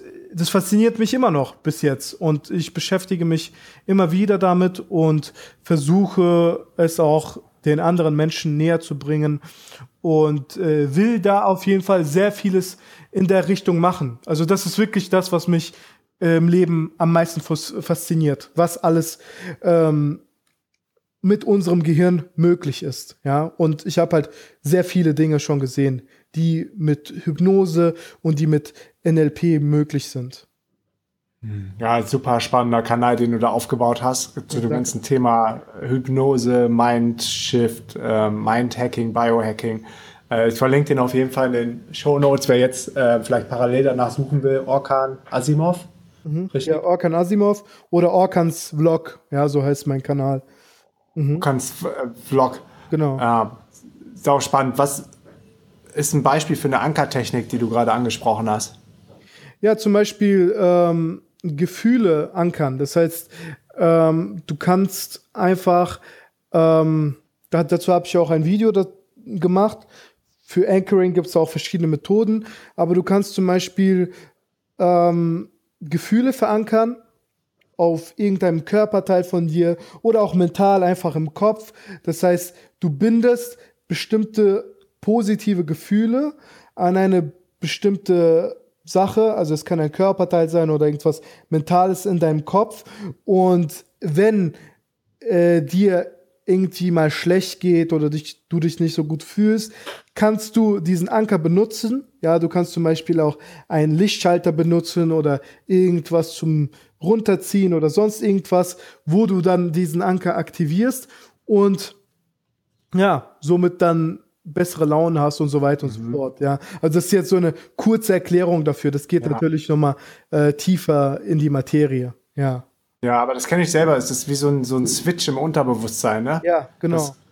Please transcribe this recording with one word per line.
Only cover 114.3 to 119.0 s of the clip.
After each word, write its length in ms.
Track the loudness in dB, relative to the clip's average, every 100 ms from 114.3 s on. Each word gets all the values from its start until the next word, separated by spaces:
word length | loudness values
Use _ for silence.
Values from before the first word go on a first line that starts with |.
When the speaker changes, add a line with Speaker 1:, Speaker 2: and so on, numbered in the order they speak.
| _ -10
Speaker 1:
bessere 400 | -4 -4 -2 0
Laune 340 | 2 2 0
hast 220 | -2 -2
und 80 | -2
so 120 | 0
weiter 240 | 0 -2 -4
und 120 | -8
Speaker 2:
Mhm. 120 | -8
Speaker 1:
so 40 | -6
fort, 220 | -6 -4
ja. 180 | -4 -4 -8 -4
Also 160 | 0 0
das 100 | 2
ist 40 |
jetzt 180 | 0 2
so 60 | 2
eine 180 | 2 -2 -14 -2
kurze 380 | 0 2 2
Erklärung 500 | -2 2 0 2 0
dafür. 280 | 0 -2 -4
Das 180 | -4